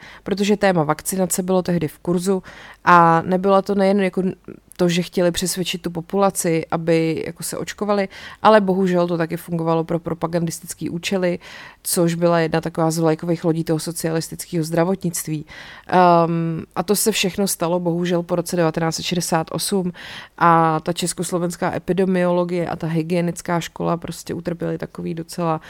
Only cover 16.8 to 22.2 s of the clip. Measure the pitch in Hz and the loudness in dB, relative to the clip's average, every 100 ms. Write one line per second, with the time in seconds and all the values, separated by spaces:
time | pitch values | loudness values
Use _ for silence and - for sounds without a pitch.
16.8 | 175 202 - 196 190 190 196 - 165 180 | -2 0 2 0 -2 0 -2 0 -2 0
17.8 | 175 165 175 175 175 180 170 175 160 160 | 0 0 0 0 0 -2 -2 2 2 2
18.8 | 165 160 - 180 - 165 160 170 - 202 | -2 -2 -4 -2 0 -2 -2 -4 -2 -2
19.8 | 180 - - - - - 170 165 160 156 | -2 -6 -14 -16 -18 0 4 6 4 2
20.8 | 165 175 175 - 175 180 175 175 180 - | -2 -4 -4 -4 -4 -2 -2 -2 -4 -4
21.8 | - 185 190 185 | -2 0 2 2